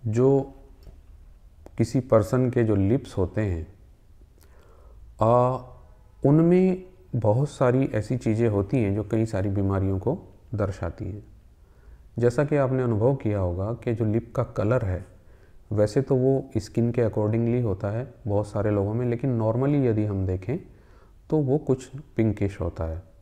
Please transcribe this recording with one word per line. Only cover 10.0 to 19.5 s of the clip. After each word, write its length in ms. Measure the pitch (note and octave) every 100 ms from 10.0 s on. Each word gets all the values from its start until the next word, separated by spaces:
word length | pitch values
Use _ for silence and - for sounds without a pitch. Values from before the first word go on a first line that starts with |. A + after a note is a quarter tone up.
| A#2 F3+ - - -
दर्शाती 500 | G#2+ G2 F#2+ E2+ -
हैं। 180 | G2+ G#2 A2 - - _ - - - - - -
जैसा 260 | A#2+ A#2+
कि 120 | C#3+ D3
आपने 260 | C3 C3
अनुभव 320 | B2+ A2 A#2
किया 240 | C#3 A2+ G#2
होगा 340 | F2+ F2 G2
कि 200 | A#2 -
जो 100 | A2
लिप 280 | A2 G#2+ A#2 -
का 60 | A#2
कलर 320 | - G#2 B2+
है, 200 | G#2 F#2 - - - - - - -
वैसे 300 | G#2 G#2+ C#3+
तो 140 | C3+ C3+
वो 340 | B2+ C3+ - A2
स्किन 320 | - - A#2
के 100 | A#2
accordingly 600 | A2+ G#2 G#2+ A2+ A#2 A#2+
होता 260 | A#2 F#2 G#2
है 160 | A2 C3 - -
बहुत 200 | G2+ G#2
सारे 220 | G#2+ G#2
लोगों 240 | G#2 G2
में, 120 | A2 B2
लेकिन 320 | A#2 C#3 A#2+
normally 440 | A2